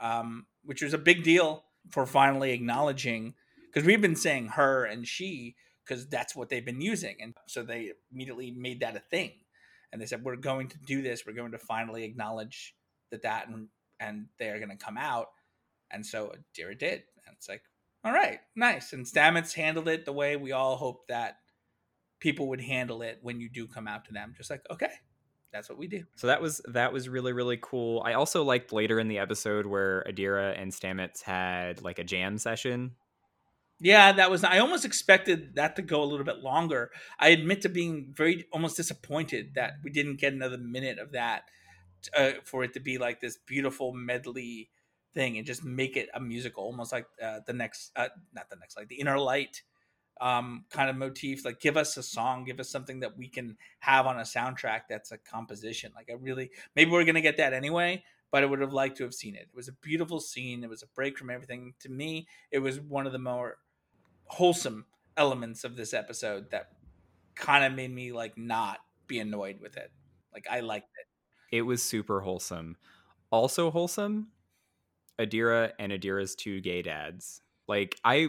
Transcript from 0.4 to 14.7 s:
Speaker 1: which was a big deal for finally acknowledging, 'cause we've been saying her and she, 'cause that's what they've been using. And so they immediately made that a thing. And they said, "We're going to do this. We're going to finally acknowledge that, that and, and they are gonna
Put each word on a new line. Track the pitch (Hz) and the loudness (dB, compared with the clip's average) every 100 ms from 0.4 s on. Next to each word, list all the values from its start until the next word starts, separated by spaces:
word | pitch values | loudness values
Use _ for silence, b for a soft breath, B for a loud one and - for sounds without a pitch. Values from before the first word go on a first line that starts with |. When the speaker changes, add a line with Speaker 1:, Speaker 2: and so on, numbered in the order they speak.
| - _ | -16 _
Speaker 1:
which | - 131 | -12 -6
was | 147 | -2
a | 156 | 4
big | 151 175 | 8 8
deal | 160 170 160 156 - _ - | 8 6 6 0 -10 _ -6
for | - 127 | 0 4
finally | 139 139 135 135 | 8 8 6 2
acknowledging, | 123 120 120 147 135 127 113 113 - b b b | 0 0 2 2 0 -2 -4 -6 -12 b b b
'cause | 151 | 2
we've | 160 220 | 6 6
been | 202 160 | 6 2
saying | 165 139 113 | 2 0 -2
her | 123 135 131 | 4 4 4
and | 113 113 117 | 0 -4 -8
she, | - 190 156 120 - b b | -6 -6 -8 -10 -16 b b
'cause | - 123 139 | -10 -8 -4
that's | 127 107 | -6 -4
what | - 117 | -8 -6
they've | 123 | -6
been | 120 127 | -4 -4
using. | 180 208 110 98 | -2 -2 -4 -10
And | 113 - - | -14 -18 -12
so | 127 | -10
they | 117 117 107 - _ | -8 -8 -8 -12 _
immediately | 131 131 120 127 | -14 -12 -10 -10
made | 123 127 123 | -8 -8 -4
that | 117 104 | -6 -6
a | |
thing. | - 170 147 - _ b b b b | -6 -4 -4 -10 _ b b b b
And | 113 | -14
they | 113 | -10
said, | 120 | -8
"We're | 127 123 | -8 -6
going | 139 135 127 | -4 -4 -6
to | 151 | -10
do | 135 135 | -6 -4
this. | 131 117 | -4 -6
We're | - | -8
going | 113 120 | -10 -10
to | 113 | -10
finally | - 113 113 113 | -6 -4 -4 -6
acknowledge | 110 120 107 110 110 - - - _ _ - | -10 -8 -8 -6 -10 -14 -18 -20 _ _ -14
that, | 110 | -8
that | 117 110 117 | -4 -4 -6
and, | 110 110 _ _ - | -12 -14 _ _ -12
and | 110 107 107 - | -10 -10 -12 -8
they | 110 | -6
are | 104 | -6
gonna | 107 | -8